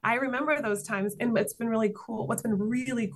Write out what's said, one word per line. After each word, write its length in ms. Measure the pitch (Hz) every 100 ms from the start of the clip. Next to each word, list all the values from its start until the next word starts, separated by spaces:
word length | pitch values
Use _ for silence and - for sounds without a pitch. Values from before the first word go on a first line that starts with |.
I 120 | 214 240
remember 460 | 269 247 311 285
those 220 | 226 202
times, 320 | - 202 202 -
and 160 | 240 220
it's 160 | 208
been 160 | - 233
really 240 | 220 214 -
cool. 320 | - 226 -
What's 140 | 226
been 180 | 226 202
really 520 | 214 247 254 240 214